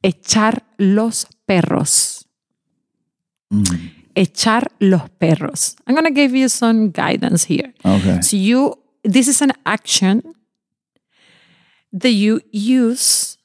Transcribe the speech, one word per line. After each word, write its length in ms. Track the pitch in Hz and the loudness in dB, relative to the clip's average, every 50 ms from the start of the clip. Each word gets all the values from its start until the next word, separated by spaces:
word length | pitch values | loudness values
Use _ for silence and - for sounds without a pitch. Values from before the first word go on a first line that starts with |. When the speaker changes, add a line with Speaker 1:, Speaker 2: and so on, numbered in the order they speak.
| - | 0
Speaker 1:
echar 560 | 190 175 _ _ - - 220 214 220 226 233 _ _ _ | -2 -2 _ _ -2 0 0 2 0 0 -4 _ _ _
los 480 | - 208 190 196 208 220 226 220 - - _ _ _ _ | 0 2 2 2 2 0 -2 -4 -6 -10 _ _ _ _
perros. 760 | - 196 180 165 165 - - - 143 - - - - - - - _ _ _ _ _ _ _ _ _ _ _ _ _ _ _ _ _ _ _ _ _ _ _ _ _ 104 | 0 0 0 0 0 -2 -2 -2 0 0 0 0 -2 -6 -14 -20 _ _ _ _ _ _ _ _ _ _ _ _ _ _ _ _ _ _ _ _ _ _ _ _ _ -2
Speaker 2:
Mm. 380 | 104 101 90 87 85 85 87 - - _ _ _ | -2 0 0 -2 -4 -8 -12 -18 -20 _ _ _
Speaker 1:
Echar 480 | 214 190 - _ - - 226 220 233 247 - _ _ | 0 0 0 _ -2 0 0 0 0 -2 -4 _ _
los 220 | 208 190 190 170 135 - _ _ | 2 2 2 2 0 -6 _ _
perros. 560 | 175 160 160 - - - - - - - - _ _ | 2 2 2 0 -2 -8 -6 -4 -6 -6 -6 _ _
I'm 80 | - 254 | -2 0
gonna 160 | 311 320 330 | 0 2 0
give 240 | 277 285 294 269 247 | 2 2 2 2 2
you 140 | 262 262 247 | 0 0 0
some 420 | - - 240 226 226 220 220 202 | 0 0 0 2 2 2 2 0
guidance 540 | 160 - - - - - - - - 170 - | 0 -2 -2 -2 -2 -2 -2 -2 0 0 0
here. 280 | - 165 - - - _ _ - | 0 -2 -4 -4 -6 _ _ 0
Speaker 2:
Okay. 360 | 95 98 101 92 95 90 90 | 0 2 2 2 2 0 0
Speaker 1:
So 140 | 85 - - | 0 0 -2
you, 380 | 196 190 208 240 254 277 285 - _ _ _ _ _ _ | 0 0 2 2 2 0 0 -4 _ _ _ _ _ _
this 240 | 208 185 262 247 | 0 2 2 2
is 140 | 269 277 - | 2 0 0
an 100 | 294 269 247 _ _ | 0 -2 -2 _ _
action 560 | - 208 214 _ - - - 190 185 196 233 - 330 - _ _ _ _ _ _ _ _ _ _ _ _ _ _ _ _ _ _ _ _ _ _ _ _ _ _ _ _ _ _ _ - | -4 -4 -4 _ -4 -2 0 2 2 0 0 -2 -6 -20 _ _ _ _ _ _ _ _ _ _ _ _ _ _ _ _ _ _ _ _ _ _ _ _ _ _ _ _ _ _ _ -12
that 180 | 185 - 254 | -2 0 2
you 300 | 233 202 208 214 220 - _ _ | 2 2 2 0 0 -2 _ _
use 880 | - 208 202 226 254 262 240 226 247 262 - - - - - - - _ | -8 -6 -2 0 0 2 2 0 0 0 0 0 0 0 -2 -6 -10 _